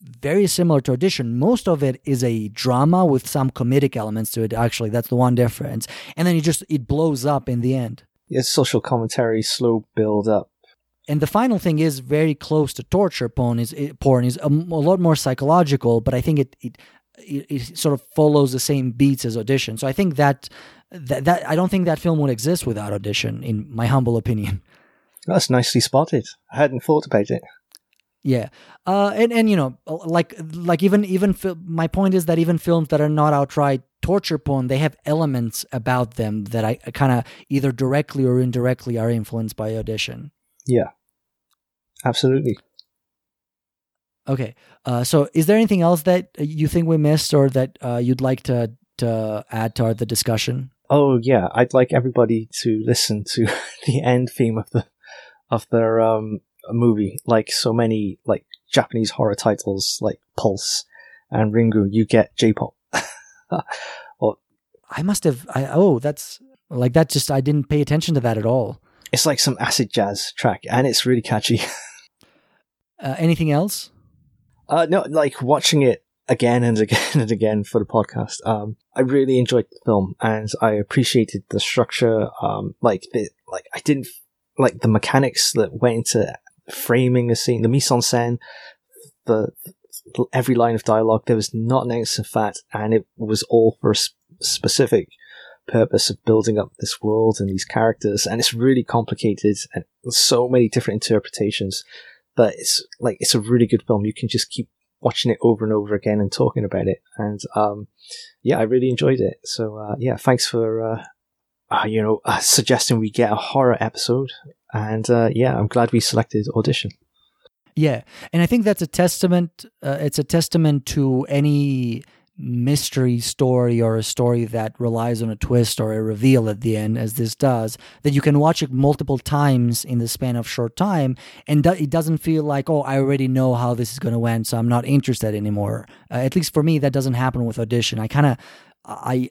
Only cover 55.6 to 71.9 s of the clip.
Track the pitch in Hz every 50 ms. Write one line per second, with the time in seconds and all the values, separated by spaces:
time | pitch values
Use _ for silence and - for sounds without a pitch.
55.6 | - - - 117 113 110 113 113 113 113 113 110 110 110 107 98 - _ _ _
56.6 | - - 113 117 117 120 113 104 104 98 - - - - 113 110 107 - - -
57.6 | - 123 113 117 120 113 110 110 104 101 85 - _ - 107 - - _ - -
58.6 | _ _ - 139 - - - 117 110 101 - - - 107 101 - - 113 104 101
59.6 | - - 98 98 98 - - - - 107 82 - _ _ _ - - 110 98 -
60.6 | - - - - - - _ - - - - - _ _ - - 110 107 104 113
61.6 | 117 113 107 107 101 98 101 110 110 - - 113 104 - _ - - 113 107 -
62.6 | - - - _ _ _ - - - - - - - _ _ _ _ _ - -
63.6 | - - - - - - - - - - - _ - 110 - - _ _ _ _
64.6 | _ _ _ _ _ _ - - 151 190 208 - - 170 135 120 - - - 127
65.6 | 139 139 - 151 190 202 151 117 123 151 147 - - - - - _ _ _ _
66.6 | _ _ - 123 123 123 120 160 160 - - 147 - - 143 135 131 143 147 147
67.6 | 139 - 151 147 147 - 147 156 165 - 165 139 120 120 113 110 107 113 120 131
68.6 | 117 101 - - _ _ _ _ _ - - - - 160 143 - - - 127 -
69.6 | 123 - - - 127 101 - - 104 98 101 101 - - - - - 123 95 -
70.6 | - - 117 120 131 139 117 - - 123 127 120 107 - 123 107 - - 120 110
71.6 | - - - - - -